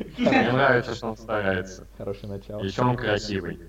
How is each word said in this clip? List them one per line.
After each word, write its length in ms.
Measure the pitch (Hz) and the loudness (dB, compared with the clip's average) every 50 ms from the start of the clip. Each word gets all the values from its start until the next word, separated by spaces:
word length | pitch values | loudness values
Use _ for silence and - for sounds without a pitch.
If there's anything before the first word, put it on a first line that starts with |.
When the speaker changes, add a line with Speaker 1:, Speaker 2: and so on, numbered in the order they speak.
| - | -12
Speaker 1:
<laughs> 120 | - - - | -10 -4 0
Speaker 2:
Мне 340 | 247 - 269 262 - - | 2 4 6 6 4 4
нравится, 440 | 123 131 139 131 127 123 113 117 113 | 4 4 6 6 6 4 2 0 -4
что 140 | 113 - 113 | -6 -6 -6
он 80 | 110 113 | -8 -8
старается. 680 | 113 110 110 104 101 95 95 95 92 92 - - - - - - | -6 -4 -2 0 2 2 2 0 0 -4 -8 -14 -16 -16 -14 -10
Speaker 1:
Хорошее 340 | 110 101 98 - - 104 98 | -6 -6 -6 -6 -6 -8 -10
начало. 300 | 101 - - 104 104 101 | -10 -10 -10 -8 -6 -4
Speaker 2:
Еще 200 | 98 95 - 123 127 | -4 0 2 2 2
он 80 | 123 117 | 2 0
красивый, 600 | 120 110 104 101 101 104 101 95 87 85 82 - - | 0 0 0 0 -2 -2 -4 -4 -4 -4 -8 -10 -12